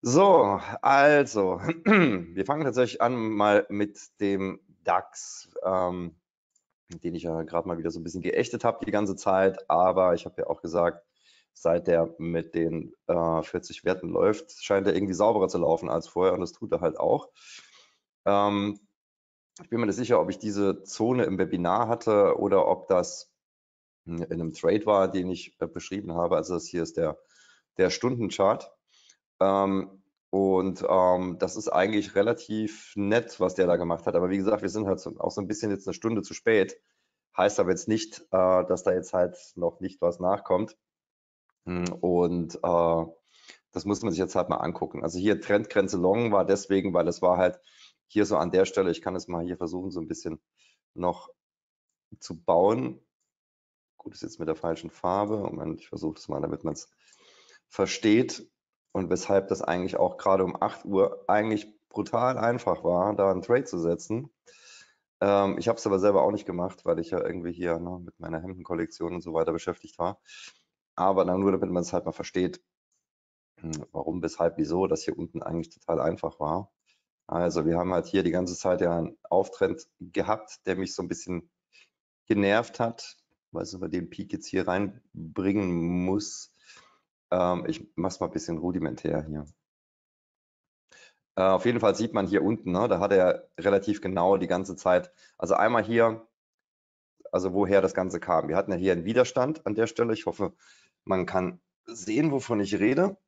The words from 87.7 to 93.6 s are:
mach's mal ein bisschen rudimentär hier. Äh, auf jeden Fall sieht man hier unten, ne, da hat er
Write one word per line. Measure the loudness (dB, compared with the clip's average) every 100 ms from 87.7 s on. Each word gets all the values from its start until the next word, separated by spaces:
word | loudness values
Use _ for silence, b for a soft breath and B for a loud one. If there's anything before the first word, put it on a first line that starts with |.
| -8 -8 -6
mach's | -6 -4
mal | -6
ein |
bisschen | -6 -6 -6
rudimentär | -4 -2 -4 -4 -4 -4
hier. | -4 -10 -12 _ _ _ _ _ _ _ _ _ _ _ _ _ _ b b b _ 0
Äh, |
auf | 2 4 2
jeden | 2
Fall | 2 2
sieht | 0
man | 0 2
hier | 2
unten, | 2 -2 0
ne, | 0 2
da | 2
hat | 4
er | 4 4 2 -4 -4